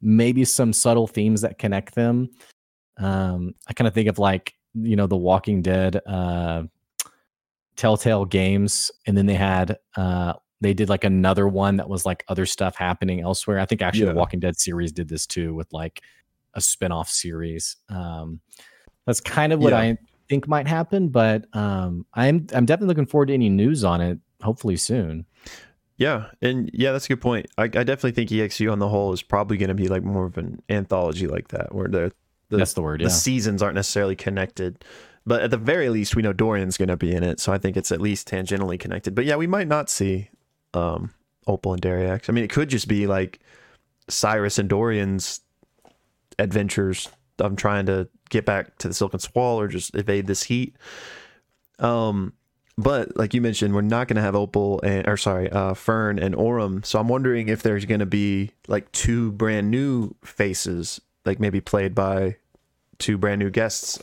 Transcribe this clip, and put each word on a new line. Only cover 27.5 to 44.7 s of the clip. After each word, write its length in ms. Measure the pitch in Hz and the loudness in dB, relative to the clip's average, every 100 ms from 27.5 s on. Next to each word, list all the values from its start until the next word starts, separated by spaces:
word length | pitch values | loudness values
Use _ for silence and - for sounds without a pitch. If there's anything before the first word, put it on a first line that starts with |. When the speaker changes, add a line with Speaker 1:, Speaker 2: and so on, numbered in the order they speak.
| - | -2
Speaker 2:
I, 60 | |
I 40 | 110 | 0
definitely 420 | 120 120 135 127 | 0 0 0 0
think 200 | 120 107 | 0 0
E 100 | 107 | 0
X 180 | 107 - | 0 0
U 120 | 110 | 0
on 80 | 101 | 2
the 100 | 101 | 2
whole 240 | 104 101 | 2 2
is 80 | 92 | -2
probably 360 | - 101 104 104 | 0 0 0 0
gonna 160 | 95 | 0
be, 140 | 95 92 | 0 0
like, 160 | 95 | 0
more 220 | 95 98 92 | -2 -2 -2
of 120 | 87 | -6
an 240 | 87 87 - | -8 -8 -4
anthology 580 | 104 95 92 87 82 87 | -4 0 0 0 -2 -4
like 220 | 82 - | -4 -6
that, 240 | - - | -8 -6
where 140 | 98 92 | -4 -2
the, 240 | 92 87 - _ _ - | 0 -2 -6 _ _ -4
the, 80 | 107 | 0
Speaker 1:
That's 160 | 92 | 0
the 80 | - | -2
word, 180 | 78 78 | -4 -2
Speaker 2:
the 60 | 85 | 0
Speaker 1:
yeah. 40 | |
Speaker 2:
seasons 520 | 87 131 131 107 98 | 0 0 0 0 0
aren't 120 | 101 87 | 0 -2
necessarily 400 | 101 101 98 95 | -2 0 -2 -2
connected. 640 | - 98 95 - 92 - - - - _ 110 | -4 -4 -4 -4 -6 -8 -16 -20 -20 _ -2
But 160 | 120 | 0
at 100 | 117 | 2
the 60 | 117 | 0
very 320 | 110 175 131 | 0 2 2
least, 260 | 110 101 117 | 0 0 0
we 60 | |
know 120 | 107 | 0
Dorian's 440 | 95 110 104 92 - | 2 0 0 -2 0
gonna 200 | 92 87 | 0 0
be 160 | 87 | 0
in 100 | 87 | 0
it, 160 | 87 - | 0 -2
so 140 | - | 0
I 40 | 98 | 0
think 200 | 98 92 | 0 -2
it's 140 | - | -2
at 100 | 82 | -2
least 260 | 104 98 - | -2 -4 -4
tangentially 500 | 95 90 98 95 90 | -6 -4 -2 -2 -4
connected. 360 | - 92 98 98 | -6 -8 -4 -2
But 100 | 139 | 0
yeah, 100 | 147 | 0
we 100 | 165 | 0
might 200 | 196 170 | -2 0
not 220 | 151 143 | -2 -2
see, 400 | - 98 95 98 _ _ _ _ | -2 -2 -2 -6 _ _ _ _
um, 400 | 87 85 82 90 - _ _ - | -4 -2 -4 -8 -12 _ _ -4
Opal 260 | 98 98 | -2 -2
and 80 | 90 | -2
Dariax. 480 | 92 90 92 95 - | -2 0 -2 -2 -2
I 40 | |
mean, 100 | 117 | -2
it 60 | 107 | 0
could 180 | - 151 | -2 0
just 180 | 123 - | -2 0
be, 200 | 104 101 | 0 0
like, 320 | 95 92 - _ - _ _ _ _ - | 0 -2 -8 _ -20 _ _ _ _ -8
Cyrus 500 | - 104 110 101 - | -2 0 2 0 0
and 100 | |
Dorian's 720 | 101 | 0